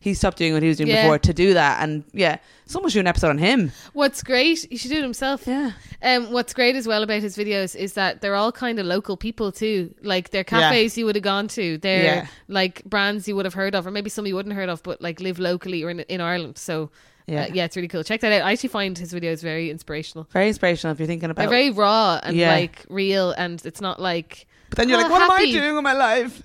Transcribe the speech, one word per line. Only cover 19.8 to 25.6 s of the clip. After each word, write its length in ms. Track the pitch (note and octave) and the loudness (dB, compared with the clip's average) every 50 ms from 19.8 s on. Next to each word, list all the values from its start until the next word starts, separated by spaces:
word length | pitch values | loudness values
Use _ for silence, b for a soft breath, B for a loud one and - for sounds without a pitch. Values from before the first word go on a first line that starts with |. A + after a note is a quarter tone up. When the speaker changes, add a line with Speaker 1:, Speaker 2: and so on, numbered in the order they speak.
| - - D3+ D3+ D#3 - - D#3+ C3 _ _ | -12 -10 -10 -8 -8 -10 -12 -16 -16 _ _
Speaker 1:
Very 140 | - F#3+ | 2 2
inspirational 460 | G#3+ G#3+ - - F3+ F3 D#3 - E3 D#3 | 2 2 2 2 2 2 2 -2 -4 -4
if 80 | C#3 | -2
you're 80 | D#3+ D#3 | -2 -4
thinking 200 | E3+ E3 E3+ E3 | -4 -4 -4 -6
about 120 | D#3+ - - | -2 -2 0
Speaker 2:
They're 60 | - | 2
very 220 | A#3+ B3 C#4 C#4+ | 4 4 4 2
raw 500 | A3+ F#3+ G#3 G3+ G#3+ A3+ A3 G3 E3+ D#3 - | 2 4 4 4 4 4 4 2 2 0 -2
and, 140 | - E3+ | -2 2
Speaker 1:
Yeah. 160 | E3+ E3+ E3 D#3+ | 4 6 6 6
Speaker 2:
like, 300 | D#3+ F3 E3+ - - - - | 4 2 -2 -6 -14 -18 -10
real, 440 | - G3 G3 G3 F#3+ G3 F#3 F3+ E3 | -4 -2 0 2 2 2 2 0 0
and 280 | - F3+ F3 E3+ E3 - | -2 -4 -6 -6 -8 -12
it's 140 | D#3+ D#3+ - | -14 -12 -8
not 200 | G#3 F#3+ F3+ - | -6 -6 -6 -4
like, 460 | F3+ F#3 F3 E3+ E3 _ - - - b b b b b | -4 -4 -2 -4 -6 _ -16 -20 -20 b b b b b
Speaker 1:
But 60 | b | b
then 120 | - A#3 B3 | 0 2 4
you're 100 | B3+ A#3 | 6 4
Speaker 2:
"Oh, 40 | A#3 | 6
Speaker 1:
like, 80 | E4 | 6
"What 120 | D#4+ F#4 F4 | 6 6 6
am 80 | F4+ F#4 | 6 6
I 20 | F#4+ | 6
Speaker 2:
happy." 100 | G4+ C#4+ A#3+ | 4 4 2
Speaker 1:
doing 220 | C4 | 2